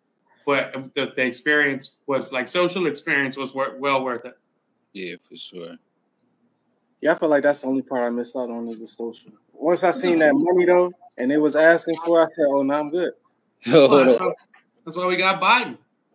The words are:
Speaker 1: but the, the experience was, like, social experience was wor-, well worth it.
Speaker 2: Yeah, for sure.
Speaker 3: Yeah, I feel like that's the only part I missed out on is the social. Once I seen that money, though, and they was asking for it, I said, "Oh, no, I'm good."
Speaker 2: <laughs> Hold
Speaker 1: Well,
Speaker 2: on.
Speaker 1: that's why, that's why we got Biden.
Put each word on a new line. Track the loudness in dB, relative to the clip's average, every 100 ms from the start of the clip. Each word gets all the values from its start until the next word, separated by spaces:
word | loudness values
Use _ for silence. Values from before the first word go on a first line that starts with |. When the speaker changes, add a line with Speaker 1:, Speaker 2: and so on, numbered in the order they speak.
| _ _ _ _
Speaker 1:
but | -2 -2 -2 -10 -10
the, | -8 -6
the | -4
experience | -4 -2 0 0 0 -2 -10 -12 -6
was, | -4 -4
like, | -6 -4
social | 0 0 0 -4
experience | -4 -4 -2 -2 -6
was | -10
wor-, | -6 -6 -4
well | -2 -2
worth | -2 -8 -10
it. | -20 _ _ _ _ _
Speaker 2:
Yeah, | -14 -14 -14 _
for | -20
sure. | -18 -16 -16 -18 _ _ _ _ _ _ _ _ _ _ _ _
Speaker 3:
Yeah, | -2
I |
feel | 0 2
like | 2
that's | 2 -2
the | -2
only | -4
part | -4 -4
I | -4
missed | -4 -8 -8
out | -8
on | -8 -10
is | -12
the | -16
social. | -12 -12 -12 -20 _ _
Once | _ -2 0
I | 0
seen | 0 0 4
that | 4
money, | 4 2 2 4
though, | 4 2 -4 -20 -6
and | -2
they | 2
was | 2 4
asking | 6 6 2 -4
for | 2 2
it, |
I | 2
said, | 2 0
"Oh, | 2
no, | 0
I'm | -2 -2
good." | -4 -4 -8 _ _
Speaker 2:
<laughs> | _ _ 2
Hold | 6 8
Speaker 1:
Well, | 8
Speaker 2:
on. | 6
Speaker 1:
that's | 4
why, | 2 -6 _ _ _ _
that's | -14 -6
why | -2
we | 0
got | 0 0
Biden. | 2 2 0 -10 _ _ _